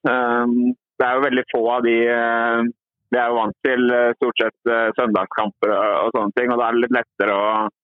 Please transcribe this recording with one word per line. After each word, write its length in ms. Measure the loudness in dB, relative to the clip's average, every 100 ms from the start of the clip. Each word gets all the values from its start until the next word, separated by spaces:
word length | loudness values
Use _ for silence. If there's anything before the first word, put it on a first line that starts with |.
Ehm, 520 | 0 0 0 0 0 0 0 -2 _
det 140 | -2 0
er 80 |
jo 100 | 2
veldig 200 | 0 -2 -2
få 160 | -2 0
av 180 | 0 2
de, 80 | 2
eh, 600 | 2 0 0 0 0 0 -2 -6 _ _ _
vi 60 | -2
er 120 | 0
jo 80 | -2
vant 180 | -2 -2
til, 260 | -2 0 2
eh, 240 | 2 0
stort 280 | 0 -2 0
sett, 160 | -4 _
eh, 260 | -2 0 0
søndagskamper 800 | 0 0 0 -2 -4 -6 -2 0
og, 160 | 0 0 0
og 140 | 0
sånne 220 | -2 -2
ting, 160 | -2 0
og 80 | 0
da 140 | 0
er 20 |
det 80 | 0
litt 160 | 0 -2
lettere 400 | -4 -2 0 0
å 100 | 0 0 -4 _